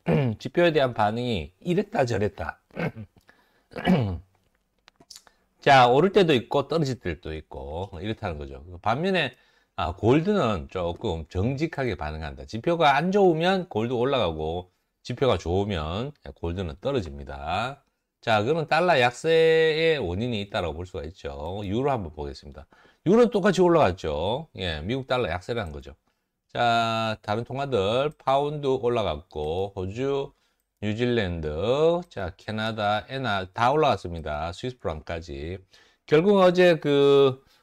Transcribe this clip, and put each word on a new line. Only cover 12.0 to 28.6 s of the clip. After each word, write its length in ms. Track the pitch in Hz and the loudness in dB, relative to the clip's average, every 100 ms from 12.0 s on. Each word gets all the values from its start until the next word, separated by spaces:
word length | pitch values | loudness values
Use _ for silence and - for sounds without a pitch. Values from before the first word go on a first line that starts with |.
| 76 76 73 67 - | -8 -8 -10 -12 -12
지표가 500 | - - 170 147 139 | -6 -4 2 4 4
안 160 | 175 | 2
좋으면 580 | 202 190 160 175 190 165 | 4 4 4 2 0 -2
골드 240 | 107 120 | -4 -2
올라가고, 800 | 123 127 135 90 78 78 87 90 _ _ _ | 0 0 0 0 -2 -4 -6 -10 _ _ _
지표가 340 | - 123 127 113 | -12 -2 0 0
좋으면 760 | 82 92 104 87 78 95 139 - 69 - | 0 -2 0 -4 -4 -6 -8 -10 -18 -10
골드는 400 | 85 87 87 69 | -8 -6 -8 -6
떨어집니다. 1040 | 131 139 80 71 69 67 73 92 123 143 _ _ _ _ | -4 -4 -6 -12 -14 -12 -6 -4 -6 -10 _ _ _ _
자, 220 | - 110 | 0 2
그러면 240 | 110 165 151 | 2 -2 0
달러 320 | 156 180 147 | 2 4 4
약세의 1000 | 123 - 160 160 160 160 160 156 165 147 | 2 0 2 4 4 4 2 2 0 0
원인이 420 | 90 90 123 110 | -2 -4 -4 -4
있다라고 320 | 101 107 87 76 | -4 -4 -4 -6
볼 100 | 90 | -10
수가 180 | - 78 | -10 -12
있죠. 560 | - 76 69 78 101 | -12 -12 -10 -10 -8
유로 260 | 101 110 143 | -4 -2 -2
한번 200 | 123 85 | -4 -6
보겠습니다. 540 | 76 71 65 73 71 - _ _ _ 156 | -10 -12 -12 -18 -20 -20 _ _ _ 2
유로는 240 | 226 233 | 6 6
똑같이 300 | 202 175 180 | 4 0 4
올라갔죠. 880 | 180 165 107 87 80 73 92 131 165 98 | 4 6 4 0 -4 -4 -2 -4 -8 -8
예, 240 | 90 78 | -6 -6
미국 260 | 87 135 131 | -4 -6 -2
달러 220 | 127 98 | -2 -2
약세라는 420 | 90 - 117 85 | -4 -6 -8 -8
거죠. 240 | 73 69 - _ _ _ _ _ | -10 -16 -20 _ _ _ _ _
자, 640 | 127 120 117 113 113 113 107 | 0 2 2 0 -2 -2 -4
다른 220 | - 107 117 | -4 -4 -4
통화들 680 | 127 139 113 98 123 151 - | -6 -2 0 2 0 -2 -2
파운드 500 | - 139 147 151 | 0 2 0 -2